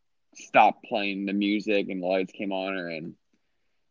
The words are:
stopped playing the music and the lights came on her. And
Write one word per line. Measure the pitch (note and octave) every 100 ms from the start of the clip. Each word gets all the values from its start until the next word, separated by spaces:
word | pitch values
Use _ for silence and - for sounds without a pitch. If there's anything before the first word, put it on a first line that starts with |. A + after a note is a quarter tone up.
| _ _ _
stopped | - - C3+ G#2+ -
playing | - A2+ G2+ F#2+ G2
the |
music | G2+ G2+ G#2 G2+ G2+ G2
and | F#2+
the | F2+
lights | F#2+ F#2
came | - G2+
on | F#2+ F#2+ F#2+
her. | F2
And | E2 E2 - _ _ _ _ _ _ _